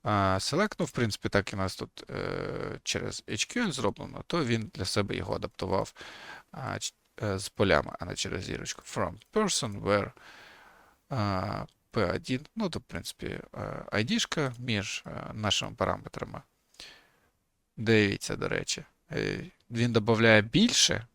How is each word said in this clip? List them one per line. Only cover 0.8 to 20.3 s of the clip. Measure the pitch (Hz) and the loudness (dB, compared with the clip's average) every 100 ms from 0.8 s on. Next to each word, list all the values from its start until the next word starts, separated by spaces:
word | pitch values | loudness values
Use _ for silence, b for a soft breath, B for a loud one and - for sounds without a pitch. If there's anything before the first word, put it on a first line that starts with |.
в | - | -4
принципі, | - 117 - 104 | 0 0 0 2
так | 101 101 | 2 2
і | 101 | -2
у | |
нас | 95 - | -2 -2
тут, | - - - | -10 -10 -10
е, | 98 95 - 95 - - - | -6 -4 -4 -4 -6 -6 -6
через | - - 101 - - | -4 -4 -4 -8 -8
H | - - 240 | -4 -2 -2
Q | 226 | -2
L | |
зроблено, | 127 107 - 92 92 - | 0 -2 -2 -12 -12 -4
то | 165 | -2
він | 123 117 107 | 2 0 -2
для | - | -4
себе | 92 110 98 92 | -2 0 0 -2
його | 90 | -2
адаптував, | - - - 92 95 104 B B B B B B | -4 -4 -6 0 0 -2 B B B B B B
а, | 170 123 98 | -10 -8 -6
ч-, | - _ _ - | -8 _ _ -6
е, | 110 95 | -2 -2
з | - | -6
полями, | - 98 76 - - | 0 6 6 4 -8
а | |
не | - | -8
через | - - - | -6 -4 -4
зірочку. | - - - - | -6 -6 -8 -12
From | - - 90 87 _ | -8 -4 -4 -6 _
person, | 214 208 - 120 101 | 0 2 0 -2 -4
where, | 104 101 - - B B B B B B B B _ | 2 2 2 -10 B B B B B B B B _
а, | 131 101 95 98 104 - _ _ | -2 0 0 -2 -6 -8 _ _
P | 117 90 | -2 0
один, | 87 - 127 147 - | 0 -2 -6 -6 -4
ну, | 202 | -4
то, | - | -4
в | |
принципі, | - 87 - - - | -8 -10 -10 -8 -8
е, | 50 - - - - - | -8 -10 -10 -8 -8 -2
I | 104 | -2
D-шка | 120 226 - - 139 120 | 0 0 0 0 -2 -4
між, | 123 104 101 - 82 | -2 -2 -2 -6 -8
е, | - - | -10 -10
нашими | - 107 - 107 | -4 0 0 -2
параметрами. | 113 95 92 - - - - - _ _ B B B B B B _ _ _ _ - | 0 0 0 -6 -10 -10 -10 -16 _ _ B B B B B B _ _ _ _ -4
Дивіться, | 110 110 101 - - 101 | 4 6 6 2 -4 -4
до | - | -2
речі, | - - - - _ _ | -2 -2 -6 -6 _ _
е, | 107 101 98 180 _ _ | -2 -2 -4 -8 _ _
він | 117 120 | 0 2
добавляє | 113 107 113 113 | 4 4 6 10